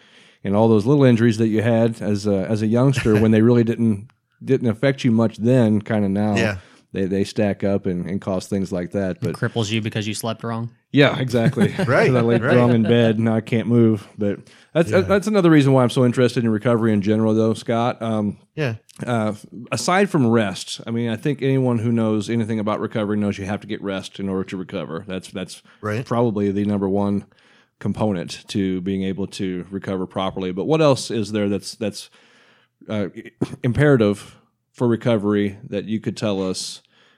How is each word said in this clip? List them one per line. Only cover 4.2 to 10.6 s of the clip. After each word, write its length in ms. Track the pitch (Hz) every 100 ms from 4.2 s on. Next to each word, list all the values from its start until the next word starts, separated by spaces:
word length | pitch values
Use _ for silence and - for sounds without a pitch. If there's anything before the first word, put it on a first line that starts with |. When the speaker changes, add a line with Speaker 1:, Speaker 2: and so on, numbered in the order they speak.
| _ _
Speaker 1:
didn't 260 | - 131 120
affect 360 | 107 139 135
you 60 | 127
much 260 | 113 113 -
then, 440 | 113 127 113 107
kinda 260 | - 110 98
now, 280 | 98 107 98
Speaker 2:
Yeah. 220 | 107 95 - _ _
Speaker 1:
they, 120 | 95 95
they 180 | 98
stack 400 | 101 - 104 95
up 220 | 98 98 98
and, 220 | 87 85
and 120 | 95
cause 260 | - 92 -
things 240 | 98 92
like 200 | 90 87
that. 240 | 101 92 87
Speaker 3:
It 40 |
Speaker 1:
But 140 | 110
Speaker 3:
cripples 360 | 76 117 117 101
you 120 | 113
because 240 | 107 113 104
you 60 |
slept 280 | 101 117 113
wrong. 260 | 117 113